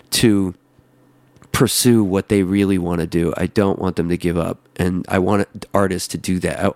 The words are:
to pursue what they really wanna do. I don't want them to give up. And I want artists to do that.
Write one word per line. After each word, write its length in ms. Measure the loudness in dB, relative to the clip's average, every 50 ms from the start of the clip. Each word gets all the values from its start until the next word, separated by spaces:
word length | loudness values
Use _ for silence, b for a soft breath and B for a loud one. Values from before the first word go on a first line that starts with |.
| B B
to 420 | -2 2 4 4 4 4 0 -2 -4 _ _ _ _ _ _ _ _ _ _ _ _ _ _ _ _ -20 -14 _
pursue 520 | 0 0 2 2 2 2 2 4 4 4 4
what 260 | 2 0 -2 0 0
they 140 | 2 2 2
really 340 | 2 2 2 2 2 2 0
wanna 300 | 0 -2 -2 -2 -4 -2
do. 260 | 0 0 0 0 -2
I 120 | -2 -4 -2
don't 320 | 0 0 0 0 0 -2
want 160 | -2 -4 -2
them 140 | -2 -2 -2
to 80 | -2 -2
give 200 | -2 -2 -2 -2
up. 220 | -2 -4 -6 -10 _ _ _
And 300 | -4 -4 -2 -2 -4 -4 -2
I 80 | 0 0
want 480 | 2 2 2 0 0 -2 -6 -16 -10 -2 0
artists 340 | 0 0 0 0 -4 -8 -8
to 80 | -8 -8
do 200 | -4 -2 -2 -2
that. 280 | -2 -4 -4 -2 -2 -2 -2